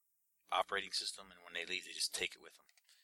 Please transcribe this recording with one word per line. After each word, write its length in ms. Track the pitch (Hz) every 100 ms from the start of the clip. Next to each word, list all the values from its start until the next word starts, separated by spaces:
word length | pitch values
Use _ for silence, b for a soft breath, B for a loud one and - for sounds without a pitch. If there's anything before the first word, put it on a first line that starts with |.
| _ _ _ _ -
operating 400 | 90 - 98 95
system, 340 | - - - 98
and 80 | 90
when 120 | 87
they 120 | 87 85
leave, 180 | 92
they 80 | 85
just 200 | 82 -
take 220 | - 90
it 80 | -
with 100 | 80
them. 80 | - - - - -